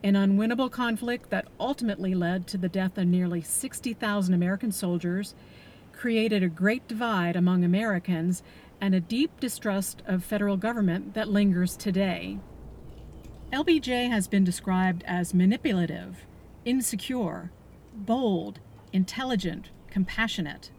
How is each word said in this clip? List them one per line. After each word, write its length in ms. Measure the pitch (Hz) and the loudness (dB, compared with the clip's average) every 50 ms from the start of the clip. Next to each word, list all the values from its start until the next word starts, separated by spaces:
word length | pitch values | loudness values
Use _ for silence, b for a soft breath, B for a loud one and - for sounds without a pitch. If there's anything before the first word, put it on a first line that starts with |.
An 120 | - 202 202 | 4 4 4
unwinnable 560 | 196 196 196 196 196 214 226 240 240 262 247 | 4 4 4 4 4 4 2 2 0 0 -2
conflict 600 | - 240 247 233 233 214 240 240 240 240 - - | 0 -2 -2 -2 -2 -2 -2 -4 -4 -4 -4 -4
that 160 | 202 185 - - - - | -4 -4 -4 -6 -8 -4
ultimately 540 | 202 247 285 - 247 220 202 - 190 185 185 | -4 -4 -2 -2 -2 -2 -2 -2 -2 0 0
led 340 | 180 170 170 180 190 180 - | 2 2 0 0 -2 -4 -4
to 100 | - 190 | -4 -2
the 100 | 180 180 | -2 -2
death 300 | 180 190 185 185 185 202 | 0 0 -2 -2 0 0
of 80 | 185 | 2
nearly 340 | 180 175 180 180 175 175 170 | 4 4 4 2 0 -2 -4
sixty 520 | 156 - - - - 262 - - - 240 | -4 -4 -4 -4 -4 -6 -10 -8 -6 -8
thousand 420 | 220 - 240 214 202 208 190 180 185 | -6 -4 -2 0 0 0 2 2 2
American 380 | 175 175 180 196 190 - 226 | 2 2 2 0 -2 -2 -4
soldiers, 640 | 190 - - 180 175 170 170 175 175 196 208 - - B B B B B B B B B B B | -4 -2 -2 -2 -2 -2 -2 -2 -2 -2 -4 -8 -12 B B B B B B B B B B B
created 500 | - - - 240 226 220 220 226 214 202 | -16 -6 -4 0 0 2 2 2 2 2
a 60 | 185 175 | 2 2
great 400 | 160 165 185 208 233 262 - - | 0 2 2 2 2 0 -4 -8
divide 480 | 233 214 247 233 220 185 175 170 175 | -4 -2 0 0 2 2 2 2 2
among 260 | 180 180 180 185 180 | 4 4 4 4 4
Americans, 800 | 175 175 175 196 226 220 196 175 180 - 175 160 165 180 180 - B B B B B B B B | 4 4 4 2 2 0 -2 -2 0 -2 -2 0 0 0 -2 -2 B B B B B B B B
and 140 | 196 196 190 | 0 2 2
a 60 | 185 | 2
deep 380 | 170 - 226 247 302 320 - - | 0 -2 0 0 0 -2 -2 -6
distrust 640 | 269 247 - - - 214 196 196 190 - - - - | -6 -6 -6 -4 -2 -2 0 0 -2 -4 -8 -10 -4
of 180 | - 185 180 175 | -2 -2 -2 -2
federal 320 | - 214 208 208 202 196 | -2 -2 0 0 0 0
government 580 | 185 196 226 240 233 202 180 165 190 196 202 202 | 0 -2 -2 0 2 2 2 2 0 -4 -6 -6
that 140 | 220 220 214 | -4 -2 2
lingers 480 | 202 208 208 202 180 180 180 180 - | 2 4 4 4 4 4 2 0 -2
today. 640 | - - 214 180 190 196 190 - 85 - 185 202 196 - - - - - - - - - - - - - - - - - - - - - - | -4 -4 -2 0 2 2 0 0 -2 -4 -6 -8 -8 -10 -14 -18 -18 -16 -18 -18 -16 -18 -18 -18 -18 -18 -18 -18 -18 -18 -18 -18 -16 -8 -4
L 140 | 254 269 302 | -2 0 4
B 160 | 359 330 311 | 4 4 4
J 260 | - 254 247 247 247 | 4 0 0 0 2
has 220 | 247 240 208 185 - | 2 2 0 2 2
been 160 | - 202 190 | 4 4 4
described 580 | 180 180 - - 196 185 185 185 185 180 175 - | 4 2 -2 -2 0 2 4 4 2 2 0 -4
as 280 | - 180 180 175 170 - | -4 -2 -2 -2 2 4
manipulative, 920 | 180 185 190 226 269 - 302 202 180 170 - 165 175 180 185 185 - - - - - - - - - - | 6 6 6 4 4 2 0 2 2 0 0 -2 -8 -10 -12 -14 -16 -18 -20 -20 -20 -20 -20 -20 -8 -2
insecure, 880 | 240 247 262 233 - - 190 - - 254 247 214 160 - 175 170 175 - - - - - - - - | 0 0 0 0 -2 -4 -4 -6 -4 -4 -2 -2 -4 -4 -6 -10 -12 -16 -16 -20 -20 -20 -20 -20 -18
bold, 680 | - 220 196 196 226 262 262 220 190 165 180 208 196 - - - - - - - | -14 -10 -2 0 0 2 2 2 2 0 -2 -6 -12 -14 -20 -20 -20 -20 -18 -2
intelligent, 800 | - 190 185 - - 233 254 254 247 190 185 170 - - - - - - - - | 0 0 0 0 -2 -6 -2 -2 -2 0 -2 -4 -6 -6 -12 -16 -20 -20 -20 -6
compassionate. 800 | - 196 185 - - 214 226 214 - - 170 143 - - - - - | -2 -2 -2 -2 0 -2 -2 -2 -2 -4 -6 -6 -8 -12 -16 -20 -20